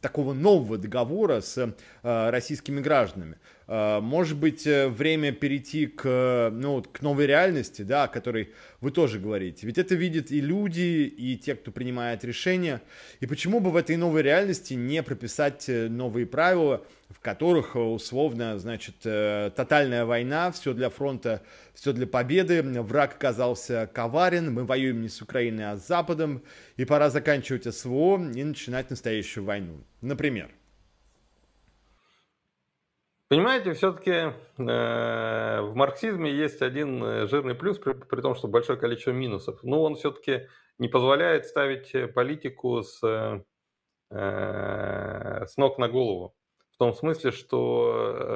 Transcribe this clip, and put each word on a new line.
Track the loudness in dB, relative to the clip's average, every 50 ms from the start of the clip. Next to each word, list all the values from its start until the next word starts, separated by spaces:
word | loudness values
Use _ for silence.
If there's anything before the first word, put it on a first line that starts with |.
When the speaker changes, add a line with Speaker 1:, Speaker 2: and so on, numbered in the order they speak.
Speaker 1:
такого | -8 -4 -2 -2 -2 -2 -2
нового | 2 6 6 6 6 4 2 -2 -4
договора | -4 -4 -2 -2 0 0 0 0 2 2 2 0
с, | 0 -4 -4 -4 -4 -4 -4 -10 -16 -20 -20 -8 -4
э, | -2 0 2 2 2
российскими | 2 0 -2 -4 -8 -8 -6 -6 -6 -2
гражданами. | 0 4 4 4 4 2 0 -6 -10 -10 -14 -16 _ -20 -20 _ _ -4
Э, | -2 0 2 2 2 2
может | 0 0 0 0 0 0 0 0
быть, | 0 0 0 0 2 2
э, | 4 4 4 2
время | 2 2 2 2 2 2 2 0
перейти | -2 -2 -2 -2 -2 -2 -4 -4 -2 -2 -2 -2
к, | -4 -4 -2
э, | 0 2 2 4 4 4 4 2 2
ну, | 0 -2 -2 -2 -2
вот, | -2 -4 -6
к | -8 -4
новой | -2 0 2 4 4 6
реальности, | 6 6 6 4 2 0 -2 -6 -8 -10 -4
да, | 0 2 2 2
о | 0
которой | -2 -4 -4 -4 -2 -4 -4 -6 -10 -18 -20 -20 -16 _
вы | -6 -2
тоже | 2 2 2 2 2 -2
говорите. | -4 -4 -4 -2 -4 -6 -8 -8 -10 -4
Ведь | -2 -2
это | 0 0 0
видят | 0 0 0 -2 -2 -4 -2
и | -2 -2
люди, | 0 0 0 0 0 -2 -2 0 0 2 2 2 0
и | 0 -2 -6 -6 -4 -4 -4
те, | -4 -6 -6
кто | -6 -8 -12
принимает | -10 -8 -6 -6 -4 -4 -4 -4 -4 -4 -6
решения. | -8 -8 -4 0 0 0 2 0 0 -2 -4 -8 -14 -20 -20 -20 -20 -10 -10
И | -6 -6
почему | -4 -4 0 0 2 2
бы | 2 4
в | 2 2
этой | 2 2 2
новой | 2 2 2 2 4 4
реальности | 6 4 4 4 2 0 -4 -6 -6 -6
не | -4 -2 -2 -2 -2 -2
прописать, | -4 -6 -6 -6 -6 -2 0 0 0 0 -2 -4 -2
э, | -2 0 0 -2
новые | -2 -4 -4 -2 -2 -2 -2
правила, | -2 0 2 4 4 4 4 4 4 2 0 -2 -10 -20 -20 _ -20
в | -20 -10
которых, | -8 -6 -4 0 2 4 4 4 2 0 0
э, | 0
условно, | 0 0 0 -2 -4 -4 -2 0 0 0 0 -2 -4 -4 -4 -6
значит, | -6 -6 -8 -8 -10 -14 -16 -8 -4
э, | -2 0 2 2 2 0 0 -2 -2 -2
тотальная | -4 0 4 4 4 4 4 2 0 2
война, | 2 2 0 0 0 0 0 0 -2
все | -2 -4 -4 -4 -2
для | -2 -2 -2
фронта, | -2 -4 -4 -4 -4 -4 -4 -4 -4 -4 -6 -12 -20 -20 -20 -20 _
все | -4 -2 -2 0
для | 0 -2 0
победы, | 0 0 0 2 2 2 4 4 4 2 2 0 -2 -4
враг | -4 0 2 2 2 2 0
оказался | -2 -2 0 0 2 0 0 0 -2 -4 -4 -4 -2 -4 -4 -4
коварен, | -4 -4 0 2 2 4 4 4 2 0 -2 -2
мы | -2 -2
воюем | 0 0 0 2 0 0 -2
не | -4 -6
с | -8 -12
Украиной, | -12 -4 -2 0 0 0 -2 -4 -4 -6
а | -6 -8
с | -4 0
Западом, | 0 0 0 0 -2 -2 -2 -2 -4 -6 -10 -16 -20 -20 -20 -14 _ -6
и | 0
пора | 2 4 4 4 4
заканчивать | 4 2 2 2 0 0 0 -4 -6 -4 -4 -6
С | -8 -8 -6
В | -4 0
О | 2 4 4 4 2
и | 0 -4 -6 -6 -6
начинать | -6 -6 -8 -8 -6 -6 -6 -6 -6
настоящую | -10 -6 -4 -4 -2 -2 -4 -6 -8 -6 -6
войну, | -4 -4 -4 -6 -8 -10 -14 -18 _ _ _
например? | -8 -6 -4 -2 -2 -2 -2 -4 -8 -10 -16 _ _ _ _ _ _ _ _ _ _ _ _ _ _ _ _ _ _ _ _ _ _ _ _ _ _ _ _ _ _ _ _ _ _ _ _ _ _ _ _ _ _ _ _ _ _ _ _ _ _ _ _ _ _ _
Speaker 2:
Понимаете, | 4 4 6 4 2 2 0 -2 0
все-таки, | 2 2 2 2 0 0 0
э, | 2 2 0 -2 -4 -8 -14 -16 _ -6
в | -2 0 0 2 2 0 0 0 0 0 -2 -2 -2 -2 -2 -2 -2 0 -2 -2 -2 -2 2
марксизме | 2 2 2 2 -2 -4 -2 -2 -2 -2 -2
есть | 0 0 -2 -2 -2 -2 -2
один, | -2 -2 -2 -4 -4 -4 -4 -4
э, | -2 -2 -2 0 0
жирный | 0 0 0 -2 -4
плюс, | -2 -2 -2 -2 -2
при, | -2 -4 -4
при | -4 -6 -6 -4 -2
том, | 0 -2 -2
что | -2 -2 2
большое | 2 2 2 2 0 0
количество | 0 -2 -2 -2 -2 -2
минусов. | -2 -2 -2 -4 -4 -6 -6 -8 -10 -8 -4
Но | -2 0 2 2
он | 0 0
все-таки | -2 -4 -4 -4 -4 -2 -2 -2 -2 -4 -8 -18 _ _ _ _ -6
не | -2 2
позволяет | 4 4 6 6 6 6 6 4 4 2 0
ставить, | -2 -2 0 0 0 -2 -4 -6 -4 -4
э, | -2 -2 0
политику | 0 0 0 0 -2 -6 -8 -10 -8 -4 -2 -2 -2 -2
с, | -4 -6 -6 -2 0
э, | 0 0 0 -2 -4 -4 -6 -8 _ _ _ _ _ _ _ _ _ _ _ _ _
э, | -8 -4 -4 -2 -2 -2 -2 -4 -4 -4 -4 -4 -4 -4 -4 -4 -4 -4 -6 -6 -6 -6 -6 -6 -6 -6 -8 -6
с | 0 2
ног | 2 2 4 2
на | 0 0
голову. | 2 0 0 0 -2 -4 -6 -10 -14 _ _ _ _ _ _ _ _
В | _
том | 2 2 2
смысле, | 0 -2 -2 -2 0 -2 -2
что, | -2 -4 -4 -2 -2 0 0 2 2 2 2 2 2 0 -2 -2 -2 -4 -4 -2 -2